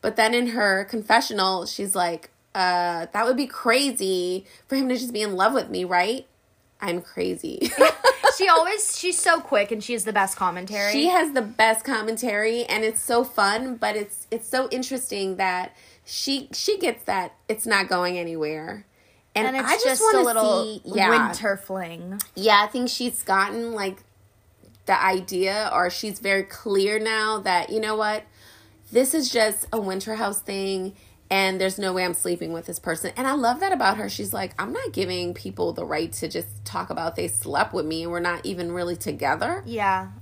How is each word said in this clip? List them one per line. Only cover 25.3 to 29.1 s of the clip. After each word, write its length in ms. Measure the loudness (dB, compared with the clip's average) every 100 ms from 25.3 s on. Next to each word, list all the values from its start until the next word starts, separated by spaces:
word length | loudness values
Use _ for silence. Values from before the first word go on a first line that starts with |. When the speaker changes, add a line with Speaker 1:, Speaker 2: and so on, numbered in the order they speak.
| 0 0 0 0
Speaker 1:
or 200 | 2 0
she's 260 | -2 -8 -4
very 260 | 0 0
clear 540 | 0 -8 0 2 2 2
now 400 | 0 0 0 0
that, 320 | 2 0 0
you 100 | -2
know 160 | -2 0
what, 280 | 0 -2 -8 _ -20 -20 -20 _ 0
this 220 | 2 4